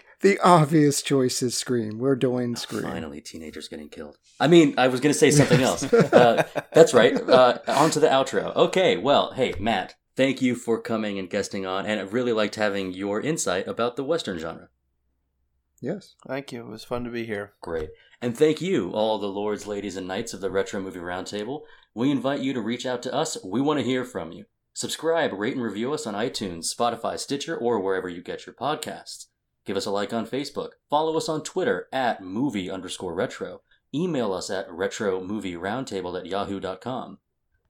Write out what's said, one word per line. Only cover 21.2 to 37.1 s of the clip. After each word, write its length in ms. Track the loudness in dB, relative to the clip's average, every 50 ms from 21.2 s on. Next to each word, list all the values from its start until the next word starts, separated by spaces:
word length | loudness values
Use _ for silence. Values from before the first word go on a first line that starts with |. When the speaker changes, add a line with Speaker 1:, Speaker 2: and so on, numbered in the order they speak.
| -8 -8 -8 -8 -6 -6 -8 -10 -12 -16 -20 -20 _ _ _
Speaker 2:
We 180 | -2 0 2
invite 300 | 2 2 0 0 -2 -2
you 120 | -2 -4 -4
to 80 | -4
reach 240 | -4 -4 -4 -4 -4
out 160 | -4 -4 -4 -4
to 100 | -4 -2
us. 240 | -2 -2 -2 -4 -8 -10
We 160 | -6 -2 0
want 180 | 0 0 0 0
to 60 | 0
hear 180 | -2 -2 -2 -4
from 280 | -4 -8 -8 -10 -10 -12
you. 120 | -16 -18 -20 _ _ _ _ _
Subscribe, 580 | -10 -8 -8 -8 -4 -2 0 0 2 0 0 -2
rate, 200 | -2 -4 -4 -2
and 80 | -2 -4
review 300 | -4 -4 -4 -4 -4 -4
us 120 | -4 -6
on 80 | -6 -4
iTunes, 580 | -4 -4 -4 -4 -6 -6 -6 -8 -8 -8 -8 -4
Spotify, 440 | -2 -2 -2 -2 -2 -4 -6 -6 -6
Stitcher, 380 | -6 -6 -6 -6 -6 -6 -6 -4
or 220 | -2 0 0 0
wherever 300 | 0 0 -2 -2 -2 -4
you 120 | -8 -10
get 240 | -10 -10 -12 -12 -12
your 100 | -16 -14
podcasts. 720 | -8 -6 -4 -4 -4 -6 -8 -10 -12 -14 -18 -18 -20 -20 -20 _ _ _ _ _ _ _
Give 120 | -6 -4 -4
us 80 | -2
a 60 | -2
like 220 | -2 -2 -2 -2 -4
on 120 | -6 -6 -6
Facebook. 440 | -6 -8 -8 -8 -8 -10 -10 -10 -12 _ _ _
Follow 260 | 0 0 0 0 -2
us 140 | -2 -2 -2
on 140 | -4 -6 -6
Twitter 440 | -6 -4 -2 0 0 0 -2 -4 -6 -4
at 280 | -2 -2 -2 -2 -4 -6
movie 460 | -8 -4 -4 -2 -2 -2 -4 -6 -6
underscore 420 | -8 -10 -10 -10 -10 -8 -8 -6 -4
retro. 480 | -4 -4 -4 -6 -8 -12 -12 -12 -16 -20 _ _ _ _ _ -6
Email 400 | -4 -2 -2 -2 -2 -2 -2 -2
us 160 | -4 -4 -4
at 180 | -6 -6 -6 -8
retromovieroundtable 1500 | -6 -4 -4 -4 -2 -2 -2 -2 -2 -2 -4 -6 -6 -6 -6 -6 -6 -6 -4 -4 -4 -4 -6 -6 -6 -6 -6 -4 -6 -6
at 60 | -6
yahoo 340 | -4 -4 -4 -4 -4 -6 -6
dot 220 | -6 -8 -8 -8
com. 380 | -8 -8 -8 -8 -10 -12